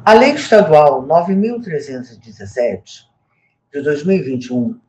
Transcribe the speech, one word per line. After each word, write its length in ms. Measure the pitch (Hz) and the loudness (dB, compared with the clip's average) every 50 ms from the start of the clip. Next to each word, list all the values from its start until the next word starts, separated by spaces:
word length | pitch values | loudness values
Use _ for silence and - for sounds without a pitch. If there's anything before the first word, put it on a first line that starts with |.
| - | 2
A 80 | 202 220 | 4 4
Lei 200 | 226 254 285 294 | 6 6 4 0
Estadual 680 | - - - 233 214 185 160 156 151 151 147 135 127 | -2 -2 2 2 4 4 6 6 6 6 6 2 0
nove 320 | 127 139 156 170 175 190 196 | -2 0 0 0 0 0 -2
mil 260 | 196 208 226 240 233 | -2 -2 -2 -4 -8
trezentos 520 | - 185 160 143 135 131 131 127 123 120 | -10 -10 -10 -10 -10 -10 -12 -14 -14 -16
e 80 | 117 101 | -20 -20
dezessete, 880 | _ 113 101 - 101 98 - 127 120 117 98 90 - - - - _ _ _ _ _ _ _ _ _ _ _ _ _ _ _ | _ -20 -20 -20 -20 -14 -6 -4 -4 -4 -4 -6 -12 -20 -20 -20 _ _ _ _ _ _ _ _ _ _ _ _ _ _ _
de 80 | 143 | -6
dois 220 | 135 147 147 143 151 | -4 -4 -4 -4 -2
mil 140 | 180 190 180 | -2 -2 -2
e 40 | |
vinte 240 | 143 127 131 123 - | -2 -4 -8 -8 -8
e 80 | - 123 | -6 -4
um, 260 | 123 117 113 110 - _ | -4 -4 -4 -6 -10 _